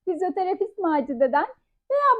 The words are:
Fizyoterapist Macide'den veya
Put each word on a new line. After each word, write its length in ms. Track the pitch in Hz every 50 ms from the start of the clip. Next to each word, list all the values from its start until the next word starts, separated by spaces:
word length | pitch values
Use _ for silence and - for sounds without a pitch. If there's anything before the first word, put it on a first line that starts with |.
| _
Fizyoterapist 760 | 370 349 302 370 359 285 403 370 359 392 - 415 427 - -
Macide'den 680 | 381 330 311 294 240 277 269 233 269 262 226 269 349 494 523 _ _ _ _ _ _ -
veya 200 | 539 571 571 554 523